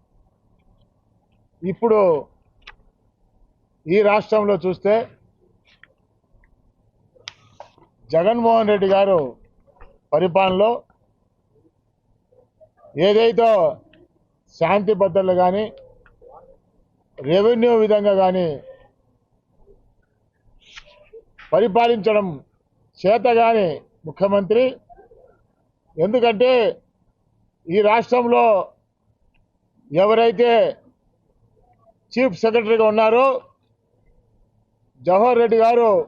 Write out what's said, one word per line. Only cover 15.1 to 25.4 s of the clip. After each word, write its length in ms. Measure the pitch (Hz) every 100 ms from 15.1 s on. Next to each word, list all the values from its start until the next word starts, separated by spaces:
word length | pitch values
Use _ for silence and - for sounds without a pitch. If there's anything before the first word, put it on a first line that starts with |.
| 180 185 180
కానీ, 220 | 180 196 214 - - _ _ _ - - - _ _ _ _ _ _ - 139
రెవెన్యూ 420 | 180 220 240 240 226
విధంగా 300 | 214 208 202 190
కానీ 260 | 185 185 170 139 - - _ _ _ _ _ _ _ _ _ _ _ _ _ _ _ _ _ _ _ - - _ _ - - _ -
పరిపాలించడం 720 | 170 226 208 233 233 202 214 196 139 - _ _ _ _ -
చేతగాని 680 | 185 233 240 233 226 226 180 139 - _ 156
ముఖ్యమంత్రి. 580 | - 190 202 196 220 254 262 _ - - _ _ _